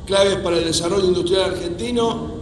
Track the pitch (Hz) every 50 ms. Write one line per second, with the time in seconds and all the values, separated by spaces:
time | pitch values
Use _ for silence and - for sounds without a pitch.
0 | - - 196 196 202 196 190 185 175 175 170 170 165 165 156 - 170 175 196 202
1 | 185 180 180 175 170 170 190 190 185 180 - 175 180 170 170 175 226 240 240 233
2 | 233 226 - - 160 151 - -